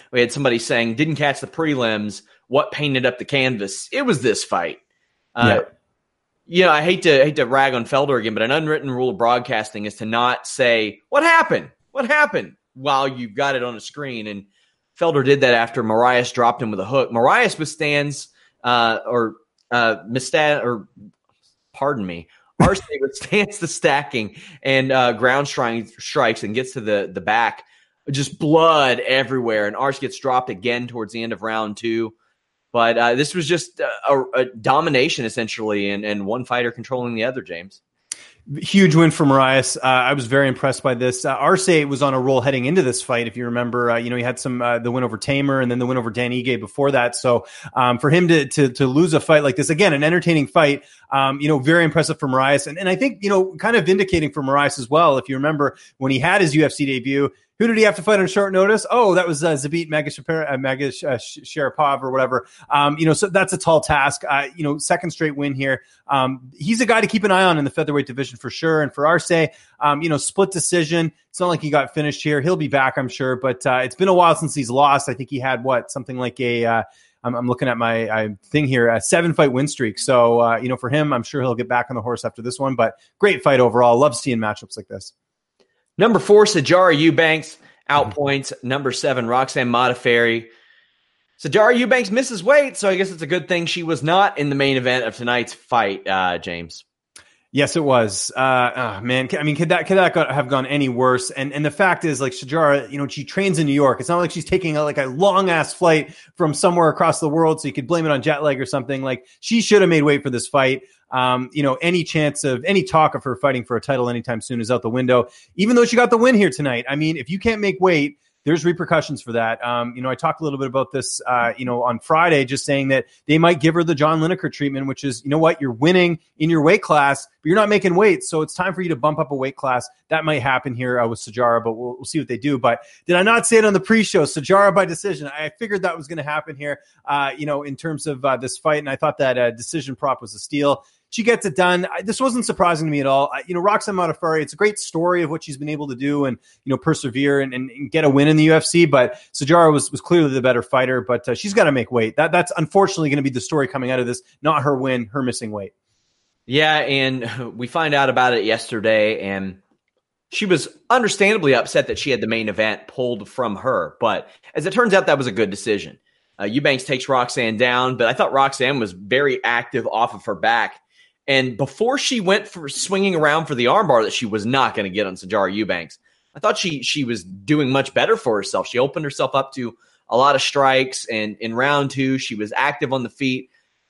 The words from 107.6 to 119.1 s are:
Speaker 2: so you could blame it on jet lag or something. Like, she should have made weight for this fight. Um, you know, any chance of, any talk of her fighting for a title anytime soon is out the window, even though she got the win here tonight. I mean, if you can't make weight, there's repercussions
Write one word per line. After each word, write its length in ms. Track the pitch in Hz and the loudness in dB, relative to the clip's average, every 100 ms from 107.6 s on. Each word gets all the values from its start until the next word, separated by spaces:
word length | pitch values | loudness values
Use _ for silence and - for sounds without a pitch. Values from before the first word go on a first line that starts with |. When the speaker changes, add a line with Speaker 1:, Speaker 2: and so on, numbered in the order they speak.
Speaker 2:
so 60 | 143 | -4
you 80 | |
could 140 | 135 120 | -6 -2
blame 160 | 170 | -2
it 80 | 160 | 0
on 100 | 139 | 0
jet 220 | 139 147 | 0 -2
lag 160 | 151 135 | -2 -2
or 60 | 127 | -4
something. 360 | 143 120 135 | -6 -4 -6
Like, 240 | 135 127 - _ | -6 -6 -10 _
she 220 | - 226 | -2 -2
should 180 | - 208 | 4 6
have 80 | 185 | 6
made 140 | 160 | 4
weight 200 | 147 143 | 2 2
for 80 | 143 | -2
this 160 | 120 - | -6 -2
fight. 360 | 143 131 131 - _ _ | 0 2 0 -6 _ _
Um, 380 | 127 127 127 127 | -2 0 0 -2
you 80 | 147 | -2
know, 140 | 139 131 | -2 0
any 280 | 170 180 | 0 -2
chance 400 | 156 160 151 143 | -2 -2 -2 -2
of, 180 | 143 123 151 | -4 -2 0
any 160 | 196 | -2
talk 320 | - 160 151 | 2 2 2
of 100 | 131 | 0
her 100 | 135 | -8
fighting 300 | 120 143 127 | -2 0 -2
for 140 | 113 117 | -4 -4
a 20 | |
title 300 | - 135 120 | -2 -2 -2
anytime 320 | 120 117 113 | -4 -6 -8
soon 180 | - 120 | -6 -6
is 100 | 110 | -2
out 120 | 123 | -2
the 80 | 117 | -2
window, 380 | 123 127 123 117 - _ | -2 2 2 2 -6 _
even 200 | - 208 | -2 2
though 120 | 240 240 | 4 4
she 100 | 240 | 4
got 140 | 240 | 4
the 80 | 226 | 4
win 160 | 247 | 4
here 160 | 233 190 | 4 4
tonight. 340 | - 147 120 120 | 0 -4 -4 -4
I 100 | 143 | -2
mean, 200 | 156 160 | -2 -4
if 140 | 120 | -6
you 80 | 190 | -4
can't 240 | 233 220 | -2 -2
make 180 | 202 190 | -2 2
weight, 380 | 185 160 143 - _ _ | 2 4 0 -6 _ _
there's 200 | 143 165 | -2 0
repercussions 560 | 160 165 165 160 - | 0 -2 0 0 0